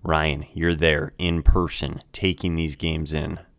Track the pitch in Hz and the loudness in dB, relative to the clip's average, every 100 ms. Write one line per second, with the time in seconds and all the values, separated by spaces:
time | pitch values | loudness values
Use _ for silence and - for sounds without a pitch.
0 | - 80 78 71 73 - 85 80 80 73 | 0 0 0 -2 -8 -2 0 2 2 2
1 | 73 - 87 85 - - 87 - 71 - | -2 -4 -2 4 4 4 0 -4 -8 -8
2 | - - 95 80 92 82 80 71 82 80 | -12 -2 -2 0 -2 -2 -2 -2 -4 -2
3 | 76 78 78 - - | -4 -4 -6 -8 -14